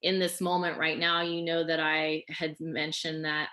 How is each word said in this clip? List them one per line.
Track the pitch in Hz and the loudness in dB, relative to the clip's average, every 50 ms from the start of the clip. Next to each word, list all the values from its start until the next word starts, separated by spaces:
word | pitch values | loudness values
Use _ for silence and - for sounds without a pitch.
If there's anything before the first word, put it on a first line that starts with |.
| - | 0
in | 180 190 190 | 2 2 2
this | 180 175 - - | 2 0 0 0
moment | 185 175 180 175 175 170 151 - | 0 2 2 2 2 0 0 0
right | 156 160 156 165 | 0 0 2 2
now, | 170 170 170 170 | 2 2 2 2
you | 170 170 170 170 | 2 0 -2 -2
know | 170 165 165 165 160 | -2 0 0 0 2
that | 165 160 160 | 2 2 2
I | 156 156 156 156 156 156 156 156 - - | 2 2 2 2 2 0 0 -2 -4 -6
had | 156 - 165 156 156 - | -6 -4 -4 -4 -4 -4
mentioned | 160 160 151 - 151 156 156 - - 165 160 156 156 | -6 -4 -4 -2 -2 -2 -2 -4 -4 -4 -4 -2 -2
that | 151 151 151 156 - | -2 0 -2 -2 -2